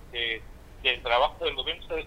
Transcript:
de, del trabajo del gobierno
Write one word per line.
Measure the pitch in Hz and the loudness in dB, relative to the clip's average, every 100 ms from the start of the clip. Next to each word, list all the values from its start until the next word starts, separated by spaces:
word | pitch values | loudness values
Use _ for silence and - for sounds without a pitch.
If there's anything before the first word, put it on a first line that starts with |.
| - | -10
de, | 120 117 113 - - - - | -4 -2 -2 -6 -14 -16 0
del | 131 123 | 2 2
trabajo | 123 117 147 - | 4 6 6 2
del | 165 | -2
gobierno | 131 131 160 - 165 | -2 -4 -4 -4 -4